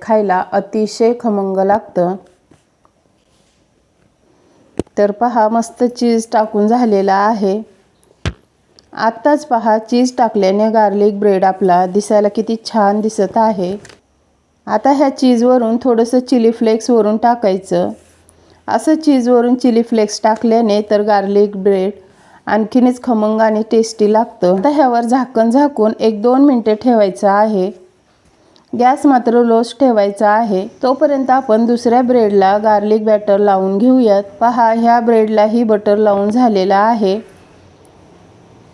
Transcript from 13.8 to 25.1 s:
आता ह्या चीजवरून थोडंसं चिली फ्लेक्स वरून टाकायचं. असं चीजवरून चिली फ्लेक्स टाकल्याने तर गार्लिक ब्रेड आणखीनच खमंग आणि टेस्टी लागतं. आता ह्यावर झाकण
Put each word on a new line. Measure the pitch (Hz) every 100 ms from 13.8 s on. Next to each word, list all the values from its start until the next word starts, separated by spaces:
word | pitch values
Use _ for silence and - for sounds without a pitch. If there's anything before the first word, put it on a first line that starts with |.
| - - _ _ _ _ _ _ -
आता | 214 269
ह्या | 277 277
चीजवरून | 269 254 240 240 254 226 240
थोडंसं | 262 226 233 254
चिली | 254 247 226
फ्लेक्स | 226 220 220 -
वरून | 233 208 220
टाकायचं. | 233 240 208 190 190 175 196 220 _ _ _ _ _ _ -
असं | - - 311
चीजवरून | 294 262 240 247 240 254
चिली | 254 226
फ्लेक्स | 240 220 208 -
टाकल्याने | 220 220 233 226 226 208 208
तर | 208
गार्लिक | 208 202 196 202 208 202
ब्रेड | 196 196 190 202 - _ _ - -
आणखीनच | 208 208 254 247 247
खमंग | - 220 214 220
आणि | 220 214 220
टेस्टी | 226 226 - 208
लागतं. | 214 226 - 180 190
आता | 285
ह्यावर | 294 254 233
झाकण | 233